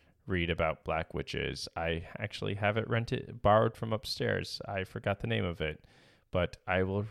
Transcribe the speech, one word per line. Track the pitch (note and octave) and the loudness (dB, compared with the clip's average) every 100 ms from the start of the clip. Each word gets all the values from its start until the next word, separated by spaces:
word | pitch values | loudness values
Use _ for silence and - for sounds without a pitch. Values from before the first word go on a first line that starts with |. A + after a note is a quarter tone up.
| _ _ - | _ _ -2
read | F#2 E2+ | 0 2
about | E2 E2 D2+ | 2 0 0
black | - D#2+ E2 | -2 -2 -2
witches. | - C#2 C#2+ C2+ C2+ - - | -4 -4 -2 -4 -4 -8 -4
I | E2 E2 F2+ - | -2 -2 -4 -8
actually | G#2+ - G#2 | -8 -6 -4
have | G2+ G#2 A2+ | 0 0 2
it | A2 | 0
rented, | A2+ A#2+ B2 - A2+ | 0 0 -4 -6 2
borrowed | G#2 G#2+ A2+ - | 6 8 6 0
from | A2+ | -4
upstairs. | A2 - - A#2+ F#2+ F2+ - - | -4 -4 -4 0 0 -2 -8 -6
I | G2 | -6
forgot | F#2+ G#2+ G#2 G2 | -4 -4 -2 0
the | A#2 | 0
name | A2+ | 0
of | F#2+ E2+ | 0 -2
it, | D#2 D#2 - - - _ _ | -4 -4 -12 -20 -20 _ _
but | F#2 F2 - - | 0 0 -2 0
I | F#2 | 2
will | F#2 G2 G#2+ | 2 0 -2